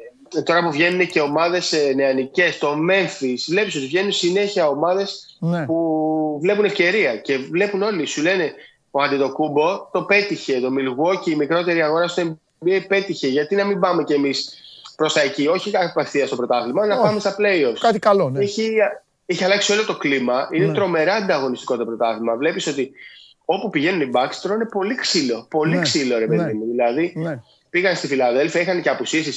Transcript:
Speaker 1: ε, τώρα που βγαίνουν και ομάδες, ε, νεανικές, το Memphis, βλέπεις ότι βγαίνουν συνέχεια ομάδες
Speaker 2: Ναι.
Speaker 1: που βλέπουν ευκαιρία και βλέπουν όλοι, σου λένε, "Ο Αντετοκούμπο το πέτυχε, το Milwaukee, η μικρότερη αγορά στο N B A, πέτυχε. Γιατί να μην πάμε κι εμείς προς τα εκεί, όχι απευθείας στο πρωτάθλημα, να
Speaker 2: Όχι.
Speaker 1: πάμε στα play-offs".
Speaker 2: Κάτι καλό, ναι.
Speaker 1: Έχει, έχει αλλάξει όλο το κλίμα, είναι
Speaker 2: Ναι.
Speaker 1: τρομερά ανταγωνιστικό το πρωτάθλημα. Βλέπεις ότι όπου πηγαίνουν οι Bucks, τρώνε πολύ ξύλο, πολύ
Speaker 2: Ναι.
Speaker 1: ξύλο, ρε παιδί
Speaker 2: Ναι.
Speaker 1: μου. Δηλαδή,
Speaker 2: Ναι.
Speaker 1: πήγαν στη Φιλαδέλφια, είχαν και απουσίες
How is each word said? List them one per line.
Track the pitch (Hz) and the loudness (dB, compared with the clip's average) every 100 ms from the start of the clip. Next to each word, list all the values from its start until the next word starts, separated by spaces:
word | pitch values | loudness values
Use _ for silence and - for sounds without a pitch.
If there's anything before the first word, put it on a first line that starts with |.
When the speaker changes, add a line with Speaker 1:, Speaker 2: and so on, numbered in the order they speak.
| - - - 160 | -18 -20 -8 -4
Speaker 1:
ε, | |
τώρα | 170 170 | 0 2
που | 170 | 2
βγαίνουν | 143 175 180 175 | 2 2 2 0
και | 165 | 0
ομάδες, | 147 151 170 180 - | 0 2 0 0 0
ε, | 160 143 135 | 0 2 2
νεανικές, | 139 131 131 180 175 - | 2 0 -2 0 0 0
το | 147 151 170 | -2 0 2
Memphis, | 190 165 - 131 123 - | 2 0 -4 -4 -4 -2
βλέπεις | 185 208 156 | -2 -2 -4
ότι | 135 | -4
βγαίνουν | 175 202 | -2 -2
συνέχεια | 190 175 190 202 202 151 | 0 0 0 0 0 0
ομάδες | 139 165 190 196 - - - | 0 0 0 -2 -8 -18 -6
Speaker 2:
Ναι. | 165 170 160 | -2 -2 -2
Speaker 1:
που | 165 165 156 156 156 156 147 | -2 0 0 0 0 -2 -2
βλέπουν | 180 208 | 0 2
ευκαιρία | 208 - 175 214 143 110 | 2 2 2 2 2 0
και | - 135 | -2 -2
βλέπουν | 143 165 202 190 | -2 -2 0 0
όλοι, | 208 185 139 | -2 -2 -4
σου | 147 | -2
λένε, | 165 190 143 - - _ _ | 0 2 -2 -6 -18 _ _
"Ο | 139 | 0
Αντετοκούμπο | 139 139 135 135 156 143 160 196 - | 2 2 0 0 0 2 2 0 -4
το | 185 | -4
πέτυχε, | - 202 202 156 - 131 | 2 2 2 -4 -2 -2
το | 127 135 | 0 0
Milwaukee, | 131 123 170 185 170 | -2 0 0 0 0
η | |
μικρότερη | 151 147 170 175 165 | -2 0 0 2 0
αγορά | 151 160 175 | 2 2 0
στο | 180 170 | 0 -4
N | 160 _ _ 165 | -6 _ _ 0
B | |
A, | 190 185 | 0 2
πέτυχε. | 196 190 160 139 | 0 0 -2 0
Γιατί | 135 151 | 0 0
να | 202 | 0
μην | 202 190 | 0 2
πάμε | 185 175 | 2 2
κι | 147 | 2
εμείς | 143 139 135 - - - - - - | 2 2 -2 -6 -12 -20 -20 -14 -2
προς | 156 | 0
τα | 156 | 2
εκεί, | 139 - 143 | 0 0 0
όχι | 185 208 196 | 0 0 0
απευθείας | 170 160 139 143 131 | 0 -2 -2 0 0
στο | 123 | 0
πρωτάθλημα, | 120 123 117 156 214 | 0 0 0 0 0
να | |
Speaker 2:
Όχι. | 240 | 2
Speaker 1:
πάμε | 214 214 | 2 2
στα | 202 196 | -2 0
play-offs". | 208 180 127 110 | 2 2 2 2
Speaker 2:
Κάτι | 226 214 | 2 4
καλό, | 214 202 143 | 4 4 2
ναι. | 139 | 0
Speaker 1:
Έχει, | 202 220 220 220 202 - - _ - | -2 0 0 2 0 -2 -14 _ -6
έχει | 175 | 0
αλλάξει | 185 202 202 | 2 2 2
όλο | 202 | 2
το | 214 156 | 0 -2
κλίμα, | 143 139 123 127 139 | 0 0 2 0 0
είναι | 160 165 | 0 2
Speaker 2:
Ναι. | |
Speaker 1:
τρομερά | 151 190 165 156 | 2 0 2 2
ανταγωνιστικό | 214 190 151 131 120 - 120 | 2 2 0 0 -4 -4 -4
το | |
πρωτάθλημα. | 113 113 117 110 113 117 | -2 -2 -2 0 -2 0
Βλέπεις | 156 190 165 | -2 -2 -4
ότι | 139 131 - - - - _ | -4 -4 -8 -20 -20 -20 _
όπου | - 190 208 | -4 -2 -2
πηγαίνουν | 151 160 185 | -2 0 0
οι | 131 | 0
Bucks, | 123 139 - | 0 0 -2
τρώνε | 185 220 | -4 -4
πολύ | 220 202 196 | -4 -4 -4
ξύλο, | 254 - 180 131 113 - | -2 -2 0 0 -2 -4
πολύ | 156 156 175 | -2 0 0
Speaker 2:
Ναι. | |
Speaker 1:
ξύλο, | 151 156 127 117 | 0 0 0 0
ρε | 113 | 2
παιδί | 110 | 0
Speaker 2:
Ναι. | - | 0
Speaker 1:
μου. | 107 113 | -4 -4
Δηλαδή, | 120 120 131 175 156 | 0 0 0 -2 -4
Speaker 2:
Ναι. | 165 131 - _ _ | -6 -8 -12 _ _
Speaker 1:
πήγαν | 175 190 170 | -2 0 0
στη | 135 | -2
Φιλαδέλφια, | 135 123 127 160 170 | 0 2 2 2 0
είχαν | 175 180 | 0 0
και | 151 | 0
απουσίες | 127 117 156 156 | -2 -2 -2 -2